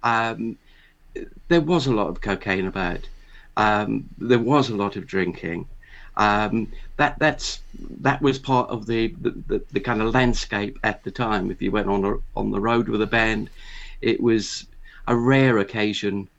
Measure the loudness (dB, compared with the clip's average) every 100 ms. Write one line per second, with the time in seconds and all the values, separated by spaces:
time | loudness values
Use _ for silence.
0 | 0 0 0 -2 -6 -8 _ -20 _ _
1 | -16 -14 -14 -16 2 4 4 2 4 2
2 | 0 -2 -2 -2 0 0 0 -2 -2 -4
3 | -8 -14 -20 -20 -10 0 2 2 0 -2
4 | -4 -10 2 4 6 4 4 0 -2 -2
5 | -4 -2 -2 -2 -6 -6 -8 -14 -18 -20
6 | -14 0 2 2 2 -2 -2 -8 -12 0
7 | 0 4 0 0 -6 -8 -12 -14 -14 -2
8 | 0 2 2 0 2 2 2 -4 -2 0
9 | 0 -2 -4 -4 -2 -4 -2 -4 -2 0
10 | 2 4 4 2 -2 -4 -4 -2 -4 -2
11 | -8 -4 -2 0 -2 -2 -2 0 0 2
12 | 2 -2 -4 -4 -2 0 2 2 2 0
13 | 2 2 2 0 -4 -12 -16 -16 -14 -4
14 | -2 2 4 2 0 -8 -12 -20 -20 -12
15 | 0 2 6 6 6 4 2 0 0 0
16 | -2 -4 -6